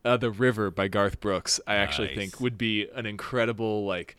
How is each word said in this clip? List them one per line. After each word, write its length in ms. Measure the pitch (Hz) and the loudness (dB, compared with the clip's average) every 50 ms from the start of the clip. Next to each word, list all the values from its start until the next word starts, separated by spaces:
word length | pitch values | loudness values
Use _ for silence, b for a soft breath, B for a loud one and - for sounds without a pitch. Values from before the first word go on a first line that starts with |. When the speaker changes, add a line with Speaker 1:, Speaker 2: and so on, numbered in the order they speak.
| - | 0
Speaker 1:
uh, 120 | 120 123 | 2 2
The 140 | 120 123 120 | 2 2 0
River 400 | 107 98 127 127 117 107 107 98 | 0 2 2 2 4 2 0 -2
by 180 | 85 - 98 98 | 0 0 0 0
Garth 320 | 90 104 101 101 - - | 2 2 2 2 0 -2
Brooks, 400 | - 104 95 92 - - - - - | -2 0 0 0 0 0 -2 -2 0
I 80 | - 104 | 0 2
Speaker 2:
Nice. 120 | 101 101 95 | 2 2 2
Speaker 1:
actually 260 | - - 110 92 69 | 0 -2 -2 -2 -4
think 260 | 104 101 95 - - | -4 -6 -6 -4 -2
would 180 | 127 123 120 101 | -2 -2 0 0
be 300 | 117 110 107 104 104 - - | 0 0 2 0 0 -2 -4
an 120 | 127 113 | -6 -6
incredible, 800 | 107 104 101 - - - 123 113 113 117 107 113 110 107 107 101 | -6 -6 -8 -8 -4 0 0 2 2 0 0 0 0 0 0 0
like, 300 | 101 95 87 85 - - | 0 -2 -2 -4 -8 -14